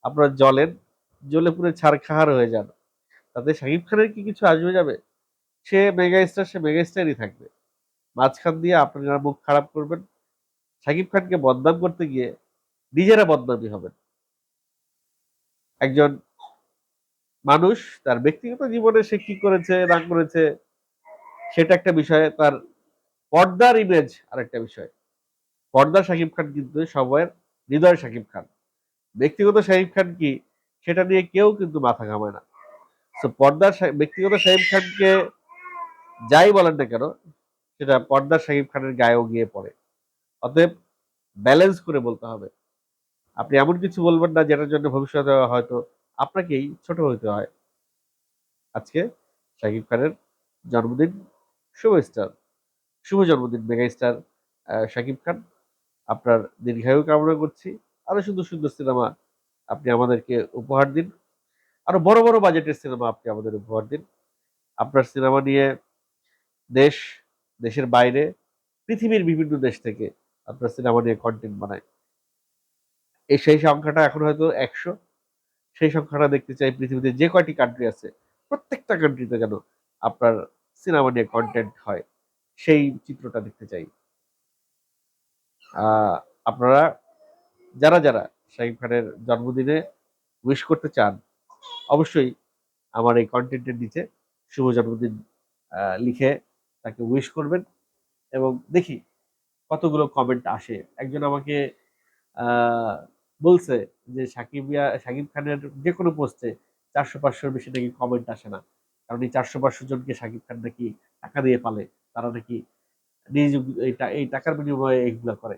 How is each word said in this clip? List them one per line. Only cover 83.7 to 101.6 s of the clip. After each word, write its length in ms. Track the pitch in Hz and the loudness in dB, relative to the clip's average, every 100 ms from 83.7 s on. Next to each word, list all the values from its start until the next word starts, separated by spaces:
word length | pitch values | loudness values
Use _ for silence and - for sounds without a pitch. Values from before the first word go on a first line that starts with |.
চাই। 120 | 92 80 _ _ _ _ _ _ _ _ _ _ _ _ _ _ _ _ _ _ | -14 -14 _ _ _ _ _ _ _ _ _ _ _ _ _ _ _ _ _ _
আহ, 420 | - 107 110 107 85 - _ - | -4 0 2 0 -2 -8 _ -8
আপনারা 320 | 123 123 135 156 - _ _ _ _ _ _ _ 127 | -2 4 4 4 0 _ _ _ _ _ _ _ 2
যারা 220 | 147 170 147 | 4 6 4
যারা 160 | 113 - _ _ | 0 -4 _ _
শাকিব 220 | - 120 117 | -8 -8 -8
খানের 240 | 123 120 110 - 113 | -4 -4 -4 -12 -4
জন্মদিনে 520 | 117 120 127 131 156 180 _ _ _ _ _ | -4 -2 -4 -2 -2 -4 _ _ _ _ _
উইশ 160 | 123 139 - | -4 -4 -2
করতে 200 | 165 147 - | -4 -2 0
চান, 160 | 104 98 _ _ _ _ - - - | 0 0 _ _ _ _ -20 -20 -2
অবশ্যই 360 | 147 156 160 127 - _ _ _ _ _ | 0 2 0 -2 -4 _ _ _ _ _
আমার 200 | 113 117 117 | -2 2 4
এই 60 | 117 | 2
কনটেন্টের 420 | 123 123 131 127 120 | -2 -4 -8 -10 -10
নিচে 180 | 117 160 208 _ _ _ _ | -10 -10 -12 _ _ _ _
শুভ 140 | - 127 120 | -2 0 2
জন্মদিন, 380 | 117 113 120 107 - _ _ _ _ | 0 -4 -6 -8 -18 _ _ _ _
আহ, 240 | 85 98 95 120 | -8 -6 -4 -4
লিখে 240 | 123 135 139 _ _ _ _ | 0 -2 -2 _ _ _ _
তাকে 160 | 113 110 117 | -18 -10 -4
উইশ 160 | 135 127 - | -4 -4 -10
করবেন 260 | 147 180 - _ _ _ _ _ _ | -6 -6 -8 _ _ _ _ _ _
এবং 180 | 131 131 127 _ | -4 -4 -4 _
দেখি 220 | 170 180 139 _ _ _ _ _ _ _ | -4 -4 -12 _ _ _ _ _ _ _
কতগুলো 340 | 156 165 151 147 143 | -4 -2 -2 -2 -2
কমেন্ট 280 | 127 127 101 107 | -2 -2 -4 -10
আসে। 200 | - 107 - - | -10 -14 -14 -14
একজন 200 | 135 143 147 | -12 -6 -4
আমাকে, 280 | 143 143 147 | -6 -6 -6